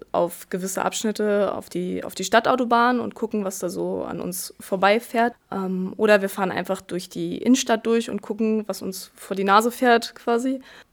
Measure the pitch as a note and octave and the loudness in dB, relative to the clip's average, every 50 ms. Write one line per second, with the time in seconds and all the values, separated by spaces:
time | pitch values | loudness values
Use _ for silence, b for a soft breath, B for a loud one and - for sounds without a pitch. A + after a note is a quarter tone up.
0 | - - - F3+ F3 E3+ - - - - - F#3 F3+ F#3+ F#3 F#3+ - F#3+ - - | -8 -4 0 0 0 0 -2 -8 -10 -8 -6 -6 -6 -6 -4 -2 -2 -2 -2 -2
1 | - A3 G#3 - G#3+ G#3 G3+ G3+ G3+ F#3+ - G#3+ G#3+ - - F3 F#3 F#3 F#3 F#3 | -2 -2 -2 0 0 0 2 2 2 0 -2 -4 -8 -8 -6 -6 -4 -4 -6 -6
2 | - - - - F#3 F#3 - A3+ A#3 C4+ B3+ B3 B3+ A#3 A#3+ A#3 A#3+ B3 B3+ A#3+ | -8 -8 -8 -8 0 4 4 4 6 4 2 2 2 2 4 4 4 4 2 0
3 | - G#3 - - A3+ G#3+ - G#3+ G3 F#3+ G3+ - F#3+ F3 F3+ F3 F3 F3+ F#3+ F3+ | -2 -6 -6 -6 -6 -4 -4 -4 -4 -4 -4 -4 -6 -6 -4 -4 -4 -4 -4 -4
4 | - - - E3+ - F3+ F3+ - - - - - - - G3+ F#3+ F#3 G3 G#3 A#3 | -6 -6 -8 -6 -6 -6 -6 -8 -8 -10 -14 -18 -8 -6 0 2 4 4 4 2
5 | A#3 - - A#3 A#3 A#3+ A#3+ _ _ - - G3 F#3+ F#3 F#3 F#3 F#3 F#3+ G3 F#3+ | 0 -2 0 0 0 0 -2 _ _ -10 -8 -6 -4 -4 -2 -4 -4 -4 -2 2
6 | G#3+ G#3+ G#3 G3+ F#3+ F#3+ - - F#3+ F#3 - F3+ F3+ - F#3+ F#3+ - - F3+ F3+ | 4 6 6 4 4 0 -2 -2 -2 -2 -2 -4 -4 -4 -6 -6 -6 -6 -8 -8
7 | F3+ - - F3 E3+ E3+ F3 - - A#3 B3+ B3+ - - A#3 A3 - A3+ A#3 A#3 | -8 -8 -8 -6 -6 -4 -4 0 2 4 4 4 4 2 0 0 2 0 0 0
8 | A3+ - G#3+ G#3 - - G#3+ G#3+ A3+ A3 A3 A3 G#3+ - G3 - - F#3+ F#3 - | 0 -2 -6 -6 -6 -6 -4 -2 0 0 0 0 -2 -4 -6 -6 -8 -8 -8 -10
9 | - - _ - - - G3 F#3+ G3 G3 G3 G#3+ A3 A#3+ A#3 - B3+ B3 A#3 A#3 | -12 -16 _ -16 -10 -6 -4 -2 2 4 6 6 4 4 0 2 4 4 4 4
10 | A#3+ - - - - B3 A#3 A#3 B3 C4 C4+ C4 B B B B B _ | 2 -2 -12 -6 -2 0 0 0 0 -2 -4 -4 B B B B B _